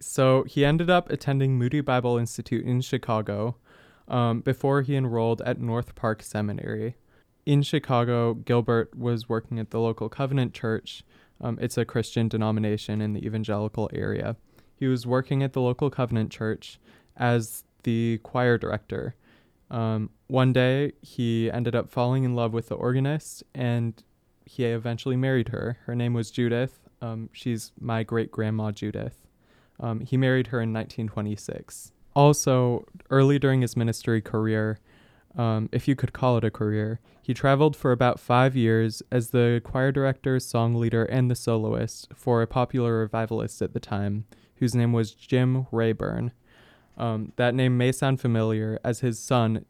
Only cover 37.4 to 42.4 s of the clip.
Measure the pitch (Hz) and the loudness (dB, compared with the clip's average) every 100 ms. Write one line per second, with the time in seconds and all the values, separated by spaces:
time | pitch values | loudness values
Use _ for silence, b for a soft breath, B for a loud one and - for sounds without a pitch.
37.4 | 139 139 156 143 139 123 123 - - 123 | 4 6 4 4 2 4 2 2 2 4
38.4 | 135 131 113 113 113 - - 127 113 123 | 4 4 4 4 2 -2 -2 -2 0 4
39.4 | 120 120 - 131 135 139 135 131 139 131 | 4 2 0 0 0 2 0 0 0 0
40.4 | - 120 117 117 117 117 113 131 123 120 | 0 0 2 2 2 2 2 2 2 0
41.4 | - 113 110 113 117 - - - 131 117 | 0 0 2 0 -2 -6 -18 -6 2 2